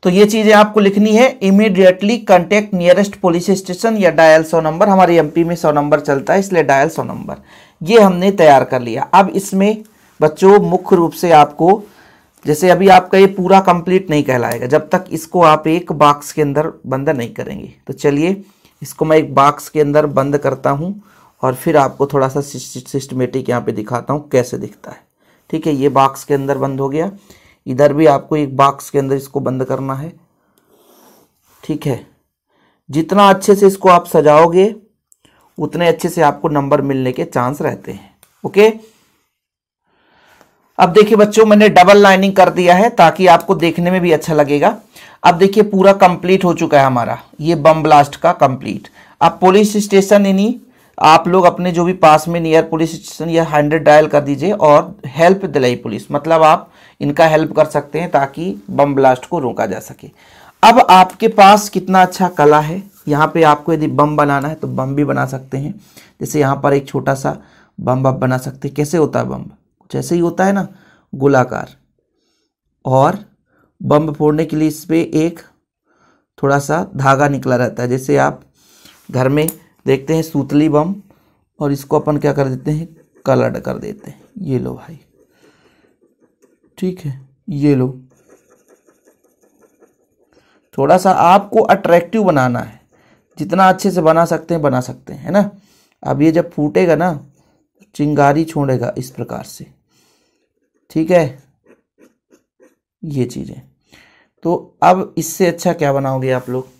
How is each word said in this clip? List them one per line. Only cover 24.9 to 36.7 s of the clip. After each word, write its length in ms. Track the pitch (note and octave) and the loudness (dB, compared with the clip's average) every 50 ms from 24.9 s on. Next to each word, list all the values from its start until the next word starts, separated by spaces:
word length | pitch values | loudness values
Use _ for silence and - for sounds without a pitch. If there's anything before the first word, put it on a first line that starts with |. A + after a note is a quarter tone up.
है, 100 | - - _ _ _ _ _ _ _ _ _ _ | -20 -20 _ _ _ _ _ _ _ _ _ _
ठीक 180 | - D#3+ D#3 E3 | -10 -6 -4 -4
है। 60 | D3+ | -4
ये 160 | C3+ C3 C#3+ | 0 0 0
बॉक्स 320 | B2+ C#3 C3+ C3+ C3 - - | 2 2 0 0 0 -6 -6
के 100 | _ D3 | _ -4
अंदर 240 | C#3 C3+ C3+ C#3 C3+ | -4 -2 -4 -4 -4
बंद 220 | C3+ C#3 C#3 C3 | -4 -6 -4 -4
हो 100 | C#3 C#3 | -6 -4
गया, 220 | C3+ D3+ E3 G3 G3 - _ _ - _ _ _ _ _ _ - | -4 -4 -6 -6 -8 -14 _ _ -20 _ _ _ _ _ _ -10
इधर 260 | C3 B2+ C#3+ D3 C#3 | -2 2 2 2 2
भी 120 | D3 D#3 D#3 | 4 2 4
आपको 300 | C#3 C#3 C#3 - D#3 D3+ | 2 2 -2 -4 -4 -4
एक 180 | D3 C3+ C3 C3 | -4 -4 0 0
बॉक्स 320 | C#3 C#3 C#3 D3 - - | 0 0 0 -2 -14 -6
के 100 | - C#3+ | -4 -4
अंदर 160 | C3+ C3+ C3+ | -2 -2 -4
इसको 240 | C#3 C3+ - _ C#3+ | -4 -6 -8 _ -6
बंद 240 | C3 B2+ B2+ C3 C3 | -6 -6 -6 -6 -6
करना 300 | B2+ C3+ C3 C3+ C3+ C3+ | -6 -6 -8 -6 -8 -10
है, 180 | C3 C#3+ E3 - _ _ _ _ _ _ _ _ _ _ _ _ _ _ _ _ _ _ _ _ _ _ _ _ _ _ _ _ _ - | -10 -10 -14 -16 _ _ _ _ _ _ _ _ _ _ _ _ _ _ _ _ _ _ _ _ _ _ _ _ _ _ _ _ _ -10
ठीक 240 | - D#3 D3 - D3 | -10 -10 -6 -4 -6
है। 180 | B2+ A2+ - _ _ _ _ _ _ _ _ _ _ _ _ _ _ _ _ _ | -6 -6 -8 _ _ _ _ _ _ _ _ _ _ _ _ _ _ _ _ _
जितना 400 | B2+ D3 D#3+ D#3+ F#3+ G3+ G3+ G3 | -4 -4 -2 0 2 4 4 4
अच्छे 260 | F#3+ G3 - - G3+ | 4 2 4 2 2
से 120 | G3 G#3 G3 | 4 4 2
इसको 220 | F#3+ - - F#3+ | 2 2 4 4
आप 180 | F3 F3 F3 - | 4 4 2 0
सजाओगे 640 | - E3+ D3 D3 D3 D3+ E3 E3+ E3 F#3 F#3+ G#3+ A3 - _ _ _ _ _ _ _ _ _ _ _ _ _ _ _ - | 0 2 4 4 6 6 4 4 4 2 0 0 -2 -8 _ _ _ _ _ _ _ _ _ _ _ _ _ _ _ -10
उतने 300 | D3 D3 - D#3+ F3 E3+ | -10 -8 -4 -2 0 0
अच्छे 220 | E3 E3 - F3 | 0 0 -4 -6
से 120 | E3 F3 D#3+ | -2 0 0
आपको 260 | C#3+ C#3+ D3 - E3 | 0 0 -2 -4 -4
नंबर 300 | D3 C#3+ C#3 C#3 | -2 -2 -2 0